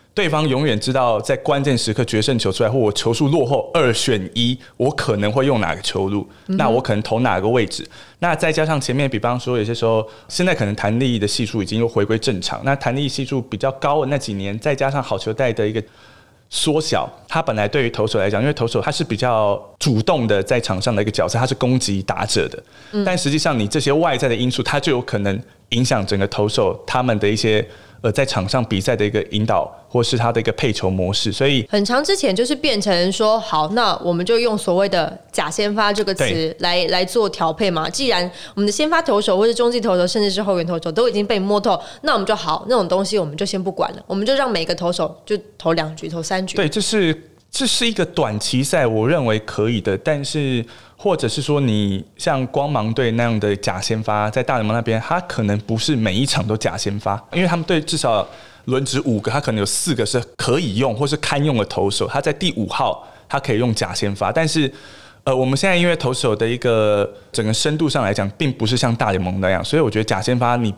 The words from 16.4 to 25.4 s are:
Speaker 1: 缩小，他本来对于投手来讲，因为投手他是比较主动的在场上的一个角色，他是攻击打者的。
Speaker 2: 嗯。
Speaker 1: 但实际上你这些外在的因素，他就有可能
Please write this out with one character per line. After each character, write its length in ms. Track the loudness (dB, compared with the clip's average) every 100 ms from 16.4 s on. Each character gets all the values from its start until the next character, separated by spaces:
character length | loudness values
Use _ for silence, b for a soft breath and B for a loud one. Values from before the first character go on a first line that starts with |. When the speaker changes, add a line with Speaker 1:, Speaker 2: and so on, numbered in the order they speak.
| B
Speaker 1:
缩 280 | -4 0 0
小， 300 | 0 -2 -2 -8 -6
他 140 | -2
本 160 | 0 0
来 100 | 0
对 180 | 2
于 40 | 0
投 180 | 0 0
手 120 | 2
来 100 | 0
讲， 140 | 2
因 40 | 0
为 60 |
投 140 | 0 0
手 160 | 0
他 100 | -2
是 100 | -2
比 140 | -2 -2
较 420 | 0 2 2 0 -4 -4
主 240 | 0 2
动 240 | 2 2 4
的 160 | 2
在 180 | 2 0
场 180 | 0 -2
上 160 | 0
的 60 | 0
一 60 | 0
个 40 |
角 160 | 0 0
色， 120 | 0
他 80 | 0
是 80 |
攻 260 | 0 2 2
击 220 | 0 -2
打 240 | -2 -2 -2
者 200 | 0 -2
的。 140 | -6 -16 B B
Speaker 2:
嗯。 120 | -4
Speaker 1:
但 140 | 0 0
实 140 | 0
际 80 | 0
上 200 | 0 0
你 80 | 0
这 140 | 0
些 100 | 2
外 240 | 2 2 2
在 100 | 0
的 80 | 0
因 140 | 0
素， 120 | 0
他 160 | -2 0
就 140 | 2
有 80 | 0
可 200 | 0 -2
能 220 | 0 -2